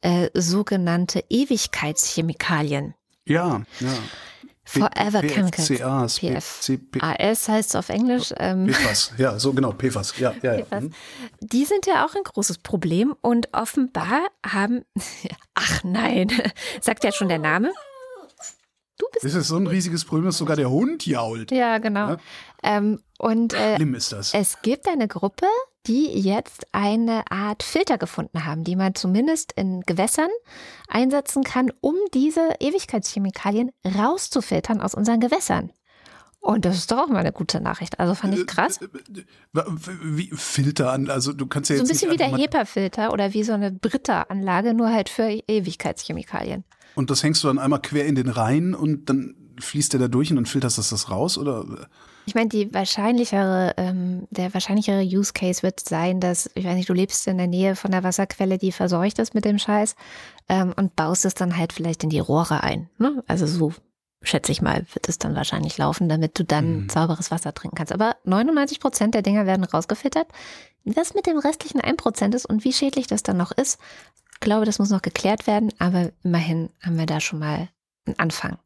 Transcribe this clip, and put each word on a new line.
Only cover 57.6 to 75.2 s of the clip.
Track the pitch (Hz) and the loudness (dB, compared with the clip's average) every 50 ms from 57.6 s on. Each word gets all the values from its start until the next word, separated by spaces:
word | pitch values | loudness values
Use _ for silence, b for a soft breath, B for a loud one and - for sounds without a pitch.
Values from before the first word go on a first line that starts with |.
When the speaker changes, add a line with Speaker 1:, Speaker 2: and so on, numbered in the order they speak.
| 190 196 190 | 2 2 0
Speaker 1:
von | 190 - 196 | 0 -2 0
der | 190 185 | 0 0
Wasserquelle, | 185 185 180 - 196 190 - - 190 190 190 185 | 0 0 0 0 0 -2 0 -2 0 0 0 2
die | - 190 | 0 -2
verseucht | 175 - 185 180 180 165 180 208 - - | 0 0 0 0 2 2 2 0 2 0
ist | 226 - - | -2 0 0
mit | 220 202 | 0 2
dem | 214 208 202 | 2 2 2
Scheiß, | - - 208 208 214 214 - B B B B B B B B B B _ | 2 2 2 2 2 0 -2 B B B B B B B B B B _
ähm, | 185 190 185 180 - | 0 2 2 0 2
und | - 196 185 _ | 0 0 0 _
baust | - 156 156 180 185 - | 0 0 0 0 2 0
es | 190 | 0
dann | - - 185 175 175 | 0 0 -2 0 0
halt | 170 165 165 | 0 -2 -2
vielleicht | - - 160 170 160 - - | -2 -4 -4 -4 -2 -2 -2
in | 156 | 0
die | 156 147 | 0 0
Rohre | 160 - 143 156 170 160 160 147 | 2 2 2 2 2 2 0 0
ein, | - - - - 165 - _ _ | 0 -2 -2 -2 -6 -10 _ _
ne? | 214 269 294 262 233 - | 0 2 2 -2 -2 -2
Also | 170 175 175 | 0 0 2
so, | 151 165 175 160 151 170 - _ _ _ _ _ _ _ _ | 0 2 2 2 0 0 -6 _ _ _ _ _ _ _ _
schätze | - - - 147 - - | -4 0 0 0 2 0
ich | 156 - | 0 0
mal, | - 147 147 - - - | 2 0 0 0 -2 -4
wird | - - - - | -8 -6 -4 -4
es | 170 - | -6 -4
dann | - - - | -4 -4 -2
wahrscheinlich | 143 139 - - - 151 156 - - | -2 -2 -2 -2 -2 -4 -4 -2 0
laufen, | 143 143 156 - 185 170 | 0 0 2 2 2 2
damit | 156 160 160 156 _ - | 2 2 0 -2 _ -2
du | 175 | 0
dann | - 151 151 151 165 165 104 | 0 2 2 2 0 0 -2
Speaker 2:
Mhm. | 101 98 | -4 -2
Speaker 1:
sauberes | - 156 165 165 160 156 180 - | 0 2 2 2 0 -2 -2 -4
Wasser | 160 170 - 156 - | -4 -4 -4 -6 -8
trinken | - - 170 - 165 | -8 -10 -10 -6 -6
kannst. | 156 - - | -4 -4 0
Aber | 180 214 226 - _ _ | 0 2 0 0 _ _
neunundneunzig | 185 185 202 233 294 330 294 277 277 294 - | 0 2 2 4 4 2 2 2 0 -2 -2
Prozent | - 277 - - 208 220 - | -2 -2 0 2 2 2 2
der | 226 | 2
Dinger | 190 202 202 214 208 | 2 4 4 4 4
werden | 190 190 190 185 | 4 2 2 0
rausgefiltert. | - - 156 170 - 208 - - 277 - 311 330 _ B B B B B B B B B B _ | 0 0 -2 0 0 -4 -2 -2 -2 0 0 -2 _ B B B B B B B B B B _
Das | - 214 311 339 - - | -2 0 0 0 0 -2
mit | 403 392 | 0 0
dem | 370 330 302 | 2 0 2
restlichen | - 285 311 - - 302 - 269 | 2 0 -2 -2 -8 -4 -2 -2
ein | - - 269 | 0 0 -2
Prozent | - - 247 220 - 208 202 214 | 0 0 -2 0 2 2 2 2
ist | 247 - | 0 -2
und | - 214 214 | -2 -2 0
wie | - 247 254 | 2 2 2
schädlich | - 285 269 269 277 247 | 2 0 0 0 -2 -2
das | - - 214 | -2 -2 -2
dann | - - 196 180 | 0 0 0 0
noch | 175 - | 0 0
ist, | - - 269 - - B B B B B B B B B _ _ - | 0 -2 0 0 -2 B B B B B B B B B _ _ -12
ich | - | -2
glaube, | - 214 208 220 214 | 0 2 4 4 4
das | 214 208 - | 2 2 2
muss | 202 202 | 2 2
noch | 208 185 | 2 2
geklärt | - 175 - - | 0 -2 -4 0